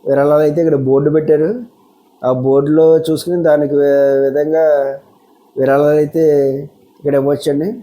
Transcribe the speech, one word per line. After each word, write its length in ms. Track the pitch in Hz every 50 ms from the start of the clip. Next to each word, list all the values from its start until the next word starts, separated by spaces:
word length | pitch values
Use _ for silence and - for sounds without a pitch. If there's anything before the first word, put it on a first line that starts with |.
| _
విరాళాలు 400 | 139 139 139 143 143 151 151 156
అయితే 160 | 147 147 170
ఇక్కడ 160 | 165 160 147 135
బోర్డు 280 | 131 131 135 139 147 151
పెట్టారు. 380 | 147 156 151 156 156 151 156 175 226 254 233 - _ _ _ _ _ _ _ _ _ _
ఆ 80 | - 127 127 127 127
బోర్డులో 420 | 135 135 139 143 147 156 160 160 160 160
చూసుకుని 400 | 156 160 160 160 143 - 175 180 175 165
దానికి 320 | 160 147 147 147 139 143
వి-, 440 | 143 143 143 139 139 139 139 139 135
విధంగా 440 | 139 139 131 147 147 156 156 160 160 156 147 143 139 139 135 139 - _ _ _ _ _ _ _ _ _ _
విరాళాలు 420 | - 131 131 139 143 147 147 151 151
అయితే 240 | 151 143 147 165 160 156 147 143 139 135 135 139 139 143 _ _ _ _ _
ఇక్కడ 180 | _ 151 143 139
ఇవ్వచ్చండి 520 | 139 135 143 147 139 - 156 143 143 156 196 247 247